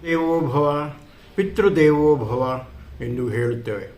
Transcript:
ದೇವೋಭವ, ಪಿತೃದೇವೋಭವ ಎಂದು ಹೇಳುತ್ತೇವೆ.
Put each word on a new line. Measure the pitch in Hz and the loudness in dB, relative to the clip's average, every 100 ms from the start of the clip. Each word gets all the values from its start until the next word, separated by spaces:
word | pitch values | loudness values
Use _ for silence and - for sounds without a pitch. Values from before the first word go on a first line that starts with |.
| 170 | -2
ದೇವೋಭವ, | 165 165 165 147 135 147 147 147 143 - - - - | -2 0 0 0 0 0 0 -6 -10 -20 -20 -14 -4
ಪಿತೃದೇವೋಭವ | 196 208 202 165 151 147 151 147 110 123 127 127 127 - - - | -4 2 2 6 4 6 4 4 0 -2 -2 -4 -8 -20 -20 -12
ಎಂದು | 120 123 123 | -8 -4 -4
ಹೇಳುತ್ತೇವೆ. | 110 120 120 113 101 95 | -2 -2 -4 -6 -8 -10